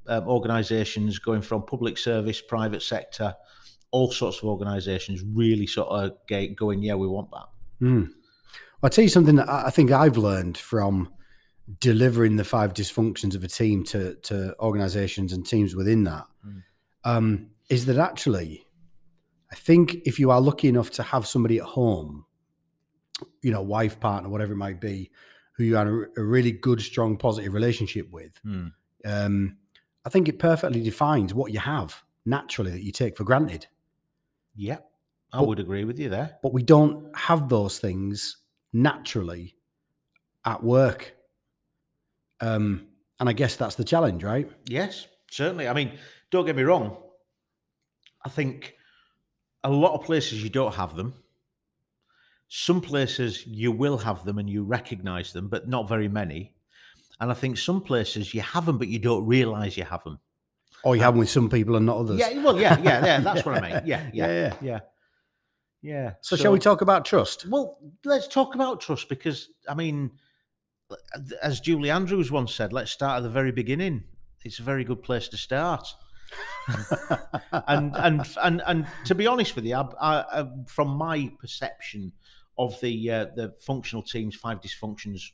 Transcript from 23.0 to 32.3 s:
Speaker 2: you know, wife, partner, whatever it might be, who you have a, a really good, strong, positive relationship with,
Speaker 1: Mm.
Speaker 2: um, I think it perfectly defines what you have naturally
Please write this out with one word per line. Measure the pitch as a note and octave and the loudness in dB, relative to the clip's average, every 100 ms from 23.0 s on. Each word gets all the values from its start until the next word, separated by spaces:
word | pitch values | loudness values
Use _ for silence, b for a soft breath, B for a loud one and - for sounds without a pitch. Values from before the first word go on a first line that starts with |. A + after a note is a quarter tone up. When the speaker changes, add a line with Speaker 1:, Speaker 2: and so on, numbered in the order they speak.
| _ - - _ | _ -14 -14 _
Speaker 2:
you | C3 | -2
know, | G#2+ | -2
wife, | G2 G#2+ A2+ - | -2 0 0 0
partner, | A#2 G2+ F#2 | -2 -2 -4
whatever | G#2 G#2 | -4 -4
it | G2+ | -4
might | G2 F#2 | -6 -6
be, | G#2+ G2 F#2+ b b b b - | -8 -8 -10 b b b b -2
who | |
you | A2+ A2 | 2 4
have | G#2 | 4
a, | A2+ G2+ - | 0 -2 -4
a | |
really | G#2+ B2+ A#2+ | 2 4 4
good, | A2+ B2+ A#2 | 0 0 0
strong, | G#2 - A2+ G#2+ | 0 -2 0 2
positive | B2 A2 G2 | 0 -2 -4
relationship | G#2 A#2 A2+ G2+ G#2+ D2 | 0 0 0 -4 -6 -10
with, | E2 D#2+ _ | -14 -20 _
Speaker 1:
Mm. | G#2+ F#2+ E2+ - _ _ G#2+ | -10 -8 -10 -14 _ _ -6
Speaker 2:
um, | G#2 G2+ G2+ G2 - _ b b _ A#2+ | -2 0 0 0 -4 _ b b _ 0
I | |
think | F#3+ D#3 | 2 2
it | - | 2
perfectly | E3 D#3+ - A#2+ | 2 2 2 0
defines | A2+ - D3 D3 F#2 A2 | -2 0 2 2 2 -2
what | B2 | -4
you | G#2+ | -4
have | C#3 D3 E2 - _ _ | -4 -4 -6 -10 _ _
naturally | A2+ | -4